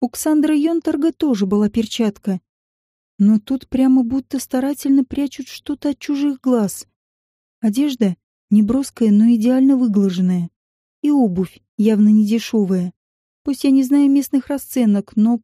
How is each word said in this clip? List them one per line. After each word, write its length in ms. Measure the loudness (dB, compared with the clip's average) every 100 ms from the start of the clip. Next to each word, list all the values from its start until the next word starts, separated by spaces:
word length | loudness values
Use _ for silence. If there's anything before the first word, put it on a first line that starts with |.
У 80 | -6
Ксандра 460 | -4 0 2 2 0
Йонторга 580 | 0 -2 -2 -2 -2
тоже 320 | -2 -2 -2 0
была 240 | 0 0
перчатка. 720 | -2 -4 -2 -4 -4 -6 -8 -10 _ _ _ _ _ _ _
Но 220 | 2 2
тут 300 | 0 -8 -4
прямо 340 | 0 2 2
будто 340 | 0 -4 -6 -8
старательно 680 | -6 -6 -4 -4 0 0 0
прячут 420 | -4 -6 -8 -16
что-то 420 | -16 -12 -6 -6
от 100 | -6
чужих 400 | -6 -4 -4 -2
глаз. 460 | -2 0 -2 -6 -16 _ _ _ _ _ _ _
Одежда 540 | -4 -2 -2 -2 -2 -4 _ _ _
неброская, 640 | 2 2 0 -4 -2 2
но 220 | 4 4
идеально 420 | 2 2 2 2 2
выглаженная. 720 | 2 0 0 0 -2 -2 -4 -10 _ _ _ _
И 100 | -2
обувь 500 | 2 0 0 -6 -8 _ -2
явно 320 | 0 4 4
не 160 | 4 2
дешёвая. 680 | -2 -2 -2 -2 -2 -4 -10 _ _ _ _
Пусть 200 | -8 -4
я 80 | 2
не 120 | 2
знаю 260 | 2 2 4
местных 380 | 2 0 -4 -4
расценок, 680 | -8 -6 -2 0 0 -2 0
но 240 | 0 0